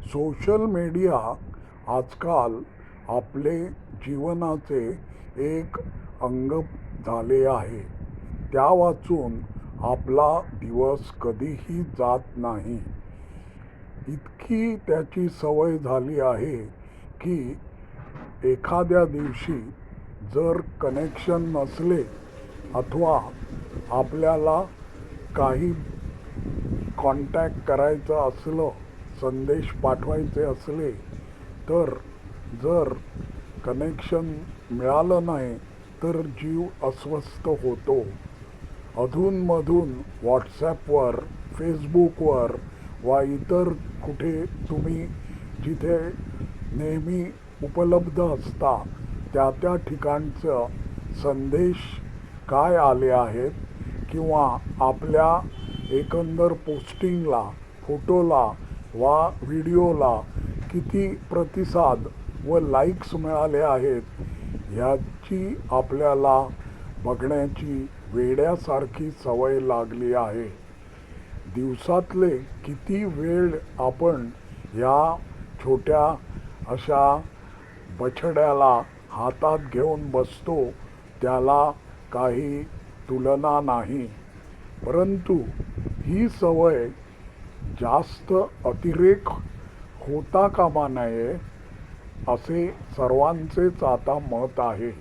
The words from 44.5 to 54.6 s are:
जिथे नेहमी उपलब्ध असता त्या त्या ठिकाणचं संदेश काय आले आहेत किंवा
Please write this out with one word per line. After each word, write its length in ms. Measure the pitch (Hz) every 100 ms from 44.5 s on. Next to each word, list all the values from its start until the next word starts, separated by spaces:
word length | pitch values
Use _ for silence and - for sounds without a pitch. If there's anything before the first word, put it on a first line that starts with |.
| - - 156 151 165 170 - - - - -
जिथे 340 | 143 160 151 170 165 - - - - - - -
नेहमी 560 | 156 160 156 180 175 - - -
उपलब्ध 580 | 143 139 175 175 170 147
असता 640 | 175 139 - - 143 117 104 - - - -
त्या 180 | 139 135
त्या 260 | 131 180 180
ठिकाणचं 880 | - 147 147 147 151 - 165 131 120 - - - - -
संदेश 540 | 143 135 135 147 180 175 - - - - - - -
काय 280 | 139 160 175
आले 340 | 147 127 131
आहेत 400 | 127 120 113 131 - - - - - -
किंवा 480 | 160 160 151 139 120